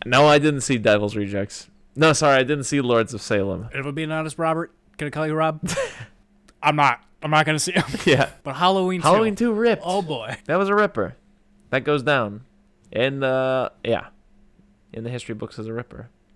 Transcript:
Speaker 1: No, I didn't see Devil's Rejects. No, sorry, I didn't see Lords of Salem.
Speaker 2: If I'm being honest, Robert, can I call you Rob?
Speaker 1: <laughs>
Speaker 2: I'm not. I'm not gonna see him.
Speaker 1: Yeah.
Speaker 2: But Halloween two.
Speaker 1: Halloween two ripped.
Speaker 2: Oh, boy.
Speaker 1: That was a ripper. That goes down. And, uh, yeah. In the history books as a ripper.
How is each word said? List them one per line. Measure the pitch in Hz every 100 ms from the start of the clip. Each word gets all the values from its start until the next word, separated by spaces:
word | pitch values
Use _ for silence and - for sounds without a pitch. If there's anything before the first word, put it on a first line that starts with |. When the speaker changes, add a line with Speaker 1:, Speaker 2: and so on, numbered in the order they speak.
| -
Speaker 1:
No, | 123 151
I | 147
didn't | 151 143
see | - 123
Devil's | 107 107 104 107
Rejects. | 101 101 101 - - _ _ -
No, | 156
sorry, | 143 151 135
I |
didn't | 127 147 127
see | 143
Lords | 123 117 113
of | 107
Salem. | - 107 98 90 113
Speaker 2:
If | 139 139
I'm | 143
being | 156
honest, | 156 156 156
Robert, | 165 160 170 _ _ -
can | 151
I |
call | 151 156
you | 156
Rob? | 160 156 - - 508 - - _
Speaker 1:
<laughs> | _ _ _ _
Speaker 2:
I'm | 147 151
not. | 143 120 _ _
I'm | 151
not | 156 156
gonna | 156
see | 180
him. | 175 - 131 -
Speaker 1:
Yeah. | 131 131 -
Speaker 2:
But | 147 131
Halloween | 180 196 185 185
two. | 156
Speaker 1:
Halloween | 196 220 196
two | 233
ripped. | 214 233 214 175
Speaker 2:
Oh, | 196
boy. | 165 131 110 - -
Speaker 1:
That | 170
was | 196
a | 208
ripper. | 202 117 90 - _ _ _ _ _
That | 131 127
goes | 147
down. | 127 139 107 104 - _ _ _ _
And, | - 131 139
uh, | 131 131 131 131 113 -
yeah. | - 113 - _ _ _ _ _ _ _ _
In | 113 117
the |
history | 123 -
books | 110 113 -
as | 110
a |
ripper. | 113 123 - 117 _ _